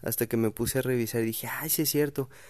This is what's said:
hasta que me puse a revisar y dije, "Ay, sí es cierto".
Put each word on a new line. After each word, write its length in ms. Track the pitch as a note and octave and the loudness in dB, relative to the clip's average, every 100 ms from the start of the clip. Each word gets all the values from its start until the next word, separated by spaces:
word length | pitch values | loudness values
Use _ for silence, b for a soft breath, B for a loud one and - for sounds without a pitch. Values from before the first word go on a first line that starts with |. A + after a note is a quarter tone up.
hasta 240 | - A#2 A#2 | -6 -2 0
que 120 | A#2 | 2
me 140 | A2+ | 0
puse 280 | - A#2 C3+ | 0 0 0
a 20 | |
revisar 400 | B2+ B2+ A2+ A#2 | 2 0 0 0
y 40 | A2+ | 0
dije, 220 | A2 - | -2 -6
"Ay, 180 | - D#3 | -6 -2
sí 120 | - | 0
es 80 | D3+ | 2
cierto". 400 | D3 D3 C#3+ C3 B | 2 2 0 -6 B